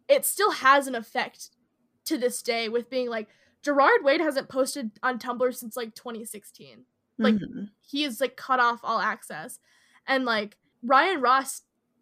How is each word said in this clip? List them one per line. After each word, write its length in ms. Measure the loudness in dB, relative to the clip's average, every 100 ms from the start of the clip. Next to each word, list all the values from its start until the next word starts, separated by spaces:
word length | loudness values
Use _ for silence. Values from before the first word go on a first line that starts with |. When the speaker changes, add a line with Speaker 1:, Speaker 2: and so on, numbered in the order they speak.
| 2
Speaker 1:
It 180 | 2 2
still 260 | 0 0
has 360 | 2 4 4 2
an 80 | -6
effect 540 | -6 -6 -6 -10 -20 _ _ _ _ _ -6
to 120 | -2
this 240 | -2 -2
day 280 | -4 -2 -2
with 200 | -4 -4
being 200 | -4 -4
like, 180 | -6 -10 _ _ _
Gerard 440 | 0 4 6 6 4
Way 120 | 4
hasn't 280 | 2 -2 -4
posted 440 | -2 -2 -2 -8 -4
on 160 | -4 -4
Tumblr 340 | -6 -2 -2
since, 220 | -2 -10 -10
like, 200 | -10 -12
twenty 280 | -14 -12
sixteen. 600 | -14 -16 -20 -20 -20 -20 _ _ _ 0
Like, 180 | 2 2
Speaker 2:
Mm-hmm. 280 | -2 -10 -14 _
Speaker 1:
he 240 | _ -6 -4
is, 160 | -4
like, 160 | -6 -6
cut 240 | -2 2
off 180 | 2 0
all 160 | -4 -2
access. 600 | -2 -6 -12 -14 -14 -18 _ _ _ _ -2
And, 160 | -2
like, 320 | 0 -2 -2 -10 _ _
Ryan 380 | 2 4 4 2
Ross 440 | 2 2 0 -10 -16 _ _ _